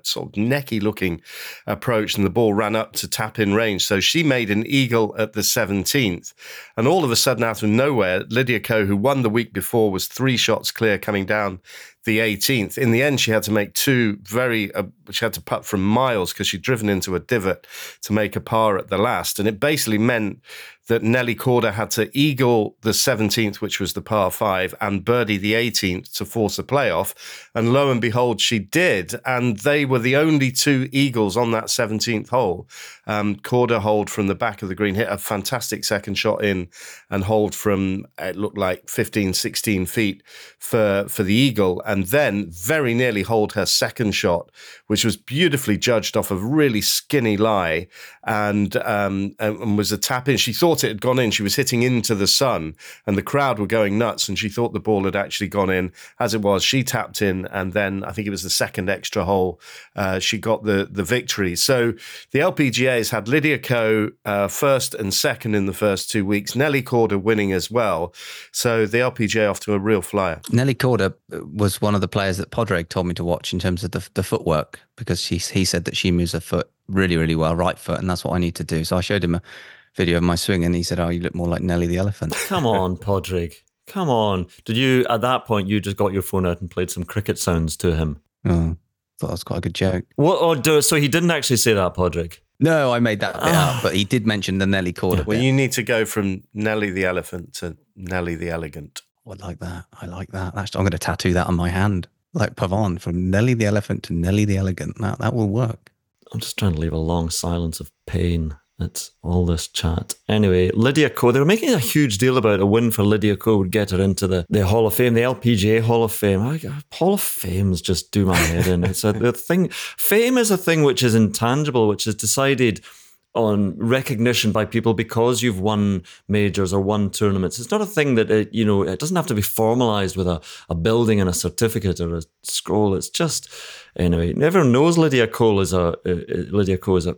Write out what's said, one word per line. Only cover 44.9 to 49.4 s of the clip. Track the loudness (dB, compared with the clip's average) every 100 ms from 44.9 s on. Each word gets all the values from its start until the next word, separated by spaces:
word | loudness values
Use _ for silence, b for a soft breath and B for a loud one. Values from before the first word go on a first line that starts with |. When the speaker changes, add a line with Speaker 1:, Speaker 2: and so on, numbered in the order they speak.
| 0 0
Speaker 1:
was | -2
beautifully | -4 0 2 2 0 0
judged | 2 0 0 -2
off | -2
a | -2
really | 0 2 2 2
skinny | 0 -2 0 0 2 2
lie, | 2 2 0 -2 -6 B B B -4
and, | -2 0 2 0 0
um, | 0 0 0 -2 -6
and, | -4